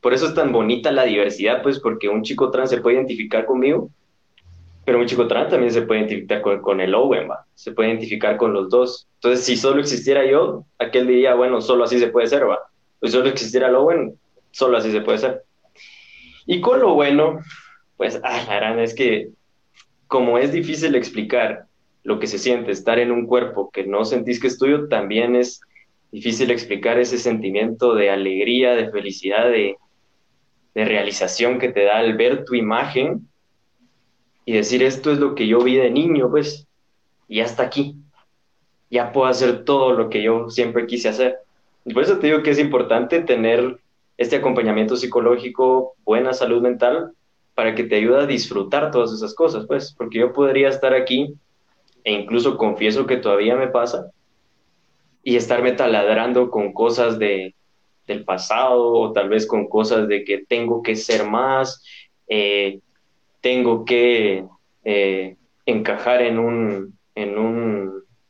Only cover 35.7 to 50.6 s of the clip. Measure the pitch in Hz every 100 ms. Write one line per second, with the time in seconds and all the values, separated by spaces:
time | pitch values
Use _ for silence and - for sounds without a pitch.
35.7 | 131 127 127 170 156 123 151 147 - -
36.7 | _ _ _ _ _ _ 107 117 113 123
37.7 | 143 143 - - _ _ _ _ _ _
38.7 | _ _ 120 120 139 131 123 127 120 -
39.7 | 139 131 117 110 107 107 113 117 - 113
40.7 | 117 117 120 113 107 127 127 - _ _
41.7 | _ - 117 151 196 151 156 151 143 147
42.7 | 131 - 113 127 170 - 120 113 117 127
43.7 | 127 _ _ _ - 120 139 131 123 110
44.7 | 107 110 127 123 123 117 123 123 120 131
45.7 | 131 131 - - 113 131 127 117 120 123
46.7 | 120 120 156 - - _ _ _ - 113
47.7 | 113 120 107 110 131 143 123 - 101 98
48.7 | - 156 131 117 110 107 - 165 110 110
49.7 | 139 - _ 113 113 123 135 139 135